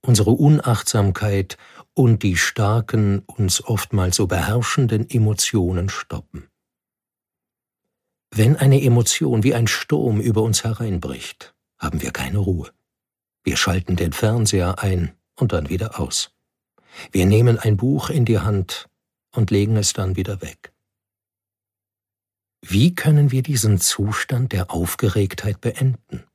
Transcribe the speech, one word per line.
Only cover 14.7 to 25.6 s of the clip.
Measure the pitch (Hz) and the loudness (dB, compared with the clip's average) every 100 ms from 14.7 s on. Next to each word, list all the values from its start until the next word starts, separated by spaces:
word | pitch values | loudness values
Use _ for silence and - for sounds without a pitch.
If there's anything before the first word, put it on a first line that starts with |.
| 98 | -2
ein | 98 90 85 - _ - | -2 -2 -4 -8 _ -4
und | 120 | -2
dann | 87 73 | -2 -4
wieder | 90 113 - | -6 -6 -6
aus. | - - - _ _ _ _ _ _ - - | -6 -6 -8 _ _ _ _ _ _ -20 -6
Wir | 95 92 | 2 4
nehmen | 107 120 117 | 6 4 2
ein | 113 98 | 2 2
Buch | 123 143 - | 2 0 -2
in | 160 117 | 0 2
die | 107 | 2
Hand | - 101 90 - - _ _ _ _ - | 0 -2 -4 -10 -16 _ _ _ _ -2
und | 101 | 0
legen | 101 104 110 | 2 2 0
es | 98 | 0
dann | - 95 95 | -2 -4 -4
wieder | 92 98 | -4 -6
weg. | - - - _ _ _ _ _ _ _ _ _ _ _ _ _ _ _ _ _ _ _ | -12 -18 -20 _ _ _ _ _ _ _ _ _ _ _ _ _ _ _ _ _ _ _
Wie | - 95 165 | -2 2 2
können | 175 160 147 143 | 2 2 4 4
wir | 131 | 2
diesen | 127 131 110 95 | -2 0 2 2
Zustand | - - 101 107 - 123 127 | 0 -2 -4 -4 -4 -2 -2
der | 98 90 | -2 -4
Aufgeregtheit | 85 90 - 107 104 95 - 110 98 | -4 -4 -2 -2 0 -2 -4 -6 -4